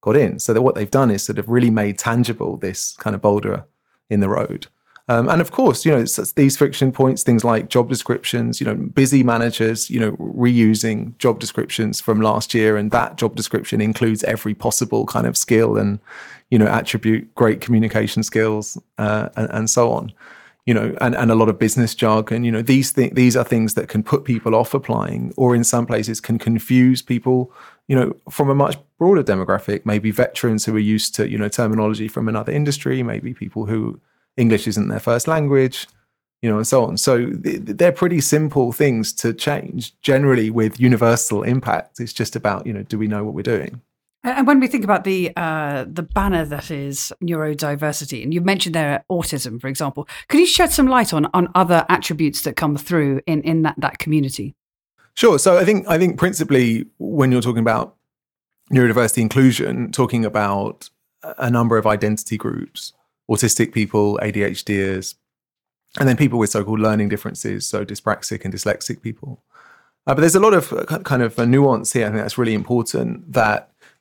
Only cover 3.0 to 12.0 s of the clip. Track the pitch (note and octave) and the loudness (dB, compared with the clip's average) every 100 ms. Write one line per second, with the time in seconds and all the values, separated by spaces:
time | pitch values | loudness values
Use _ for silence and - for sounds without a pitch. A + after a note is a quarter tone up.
3 | A2 G2 G#2 G#2 G#2 G2 - _ _ _ | -6 0 0 2 -2 -6 -10 _ _ _
4 | - G#2 G2 - - - - _ _ - | -4 0 0 0 -4 -8 -14 _ _ -12
5 | - A#2+ B2 E3 E3 - B3+ B2+ E3 C3+ | -2 0 2 2 0 2 2 2 2 2
6 | - - - - C#3 - C#3 - C3 B2+ | 2 -4 -2 2 4 4 0 2 0 2
7 | C3 B2+ - A#2 A#2 A2 - B2 A#2+ B2+ | 2 2 2 2 2 0 0 0 0 -2
8 | - - - A#2+ A#2 A2+ A2 G#2+ - - | -4 -4 -4 -4 -4 -4 -4 -4 -2 0
9 | C3+ C3+ B2 A#2 A#2 - A2+ A2+ - A#2+ | 4 4 4 2 0 0 -2 -2 -4 -2
10 | G#2+ - - A#2+ B2 A#2+ A2 G#2+ A2+ A2 | -2 -4 -8 0 2 6 4 4 0 -4
11 | A#2 - B2 A2 A2+ - - - A2 - | -6 -2 0 0 -4 -6 -4 -4 -4 -2